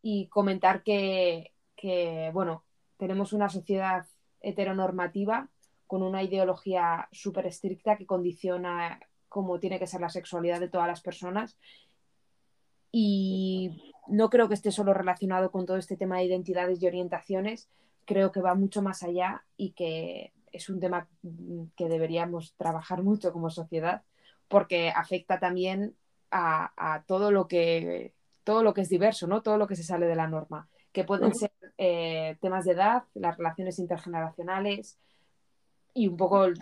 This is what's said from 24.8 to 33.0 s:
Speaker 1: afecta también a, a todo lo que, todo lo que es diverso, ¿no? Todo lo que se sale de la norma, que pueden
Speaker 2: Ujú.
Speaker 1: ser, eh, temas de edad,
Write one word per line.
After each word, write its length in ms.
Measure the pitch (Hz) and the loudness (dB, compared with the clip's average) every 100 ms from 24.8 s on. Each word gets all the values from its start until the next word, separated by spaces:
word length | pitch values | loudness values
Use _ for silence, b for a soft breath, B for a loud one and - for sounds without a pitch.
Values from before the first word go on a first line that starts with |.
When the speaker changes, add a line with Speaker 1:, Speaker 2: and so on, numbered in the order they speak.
| 170 | 2
Speaker 1:
afecta 500 | - - 185 - 185 | 0 -2 -4 0 0
también 560 | 180 185 185 185 208 - _ _ _ | 0 0 0 -2 -4 -8 _ _ _
a, 400 | 185 170 156 170 - 160 | 0 2 0 -2 -4 -4
a 80 | 156 | -4
todo 280 | - 190 208 | -2 2 4
lo 160 | 202 175 | 4 4
que, 680 | 175 170 165 165 - - _ _ _ | 2 2 2 0 -6 -8 _ _ _
todo 200 | - 220 | 0 4
lo 100 | 220 | 4
que 80 | 202 | 4
es 80 | 185 | 0
diverso, 380 | 180 208 214 175 | 4 4 2 -2
¿no? 140 | 208 | 0
Todo 140 | 214 214 | 2 2
lo 100 | 202 | 2
que 80 | |
se 80 | 180 | -2
sale 240 | 165 175 170 | -4 0 2
de 80 | |
la 120 | 165 160 | 2 0
norma, 420 | 160 - 151 - b b | -4 -6 -12 -14 b b
que 100 | - | -4
pueden 300 | 185 196 233 | -2 2 2
Speaker 2:
Ujú. 20 | |
Speaker 1:
ser, 160 | 214 208 _ 185 - | 2 -4 _ -20 0
eh, 600 | 185 170 165 160 160 156 | 2 2 -2 -2 -4 -4
temas 240 | 190 185 | -2 0
de 60 | 180 | 2
edad, 300 | 175 202 240 | 4 4 4